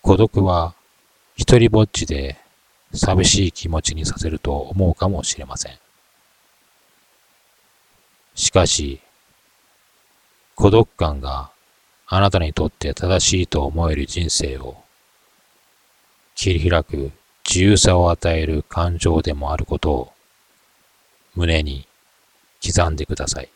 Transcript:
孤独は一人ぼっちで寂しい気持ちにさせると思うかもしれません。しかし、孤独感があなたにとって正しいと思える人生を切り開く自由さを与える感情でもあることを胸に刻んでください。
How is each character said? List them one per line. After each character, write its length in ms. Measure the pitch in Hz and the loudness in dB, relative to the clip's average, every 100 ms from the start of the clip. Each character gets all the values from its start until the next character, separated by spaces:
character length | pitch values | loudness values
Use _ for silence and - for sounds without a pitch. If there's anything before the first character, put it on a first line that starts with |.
| - | 4
孤 60 | 95 | 4
独 260 | 110 - | 4 2
は 320 | 95 87 85 - _ _ _ _ _ - | 2 0 -2 -10 _ _ _ _ _ -8
一 200 | - 120 | 4 6
人 120 | 113 | 6
ぼ 140 | 107 | 4
っ 40 | 110 | 2
ち 180 | - 78 | 0 -6
で 320 | 71 67 - _ _ _ _ _ | -6 -6 -12 _ _ _ _ _
寂 300 | - 92 92 | -4 0 2
し 240 | 87 - 90 | 4 2 0
い 40 | |
気 160 | - 82 | -2 -4
持 120 | 80 | -4
ち 140 | - 78 | -4 -6
に 100 | 78 | -6
さ 140 | - | -6
せ 100 | 78 | -6
る 100 | 78 | -4
と 180 | 87 76 | -4 -6
思 320 | - 95 92 | -4 0 0
う 40 | |
か 140 | - 95 | 2 -2
も 160 | 90 | -2
し 160 | - - | -6 -8
れ 60 | - | -10
ま 100 | - | -12
せ 140 | - | -12
ん。 100 | - _ _ _ _ _ _ _ _ _ _ _ _ _ _ _ _ _ _ _ _ _ _ _ _ _ - | -14 _ _ _ _ _ _ _ _ _ _ _ _ _ _ _ _ _ _ _ _ _ _ _ _ _ -6
し 160 | - | 0
か 160 | 92 82 | 2 2
し、 320 | - 71 67 _ _ _ _ _ _ _ _ _ _ _ _ _ _ _ - | 0 -4 -10 _ _ _ _ _ _ _ _ _ _ _ _ _ _ _ 2
孤 140 | 107 | 4
独 200 | 110 107 - | 6 2 -2
感 240 | 80 71 | -6 -4
が 280 | 65 67 67 _ _ _ _ _ - | -8 -8 -10 _ _ _ _ _ -4
あ 120 | 92 | 2
な 100 | 98 | 2
た 100 | 92 | 2
に 120 | 80 | -2
と 140 | - 78 | -2 -4
っ 40 | |
て 240 | _ 71 | _ -8
正 320 | 69 90 92 - | -4 0 0 2
し 160 | 92 | 0
い 40 | 85 | 0
と 160 | 78 | -2
思 260 | 69 78 82 | -2 -2 -2
え 60 | 73 | -2
る 100 | 69 | -4
人 240 | - 85 | -4 -4
生 280 | - 71 65 | -2 -4 -8
を 260 | 64 - _ _ _ _ _ _ _ _ _ _ _ _ _ _ _ - | -14 -16 _ _ _ _ _ _ _ _ _ _ _ _ _ _ _ -6
切 240 | 98 85 | -2 0
り 100 | 82 | 0
開 140 | 85 | 0
く 300 | - 73 69 - _ _ - | -2 -8 -8 -12 _ _ -4
自 140 | 90 | 2
由 140 | 95 101 | 4 6
さ 200 | - 90 | 4 4
を 140 | 87 | 2
与 260 | 85 85 80 | 2 -2 -2
え 80 | 78 | -2
る 200 | 78 - | -4 -4
感 300 | - 85 85 | -4 -2 0
情 240 | 85 80 | 0 0
で 120 | - | 0
も 200 | 71 78 | -6 -4
あ 20 | 78 | -6
る 100 | - | -4
こ 140 | 73 | -4
と 120 | 82 | -2
を 200 | 67 - _ _ _ _ _ _ _ _ _ _ _ _ 87 | -2 -6 _ _ _ _ _ _ _ _ _ _ _ _ -4
胸 280 | 85 80 | 0 0
に 240 | 76 69 - _ _ _ _ _ _ _ | -2 -8 -14 _ _ _ _ _ _ _
刻 280 | - 87 85 | -2 0 0
ん 80 | 76 | -2
で 80 | - | -6
く 100 | - | -6
だ 140 | 76 | -6
さ 140 | 69 | -8
い。 60 | 65 | -10